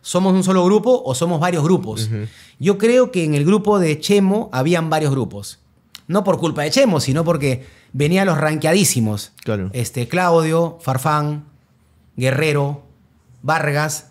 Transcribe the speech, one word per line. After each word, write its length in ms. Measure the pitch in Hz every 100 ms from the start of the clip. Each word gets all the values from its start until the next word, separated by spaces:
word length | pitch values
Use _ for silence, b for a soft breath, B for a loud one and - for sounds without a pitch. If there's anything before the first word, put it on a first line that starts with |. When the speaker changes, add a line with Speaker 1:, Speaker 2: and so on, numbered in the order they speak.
Speaker 1:
¿somos 320 | - 180 190
un 100 | 185
solo 200 | 180 190 180
grupo 380 | 208 220 254 254
o 80 |
somos 260 | - 170 165
varios 240 | 175 175
grupos? 420 | 151 185 95 107 110
Speaker 2:
Ujú. 180 | 110 110 B B B
Speaker 1:
Yo 180 | 170 190
creo 320 | 226 247 247
que 120 | 190
en 120 | 156 147
el 100 | 147
grupo 320 | 208 202 202
de 200 | 165 151
Chemo 500 | - 202 190 208 -
habían 360 | 131 143 175 160
varios 220 | 156 151
grupos. 480 | 135 101 101 98 - _ _ _ - -
No 160 | 190
por 160 | 196 156
culpa 240 | 160 151
de 80 | 147
Chemo, 280 | 262 269 160
sino 240 | 127 139
porque 420 | 165 170 139 127 B B B
venían 320 | 131 147 185 190
los 140 | 151
ranqueadísimos. 920 | 151 156 156 185 165 127 110 104 - _
Speaker 2:
Claro. 260 | - 104 92
Speaker 1:
Este, 340 | 123 117 - 120
Claudio, 720 | 175 180 165 160 165 170 170
Farfán, 640 | - 135 160 151 147 151 - _ _ _ _ _ _ -
Guerrero, 680 | 127 131 156 147 139 143 - _ _ _ _ -
Vargas, 640 | 139 160 151 143 151 151 -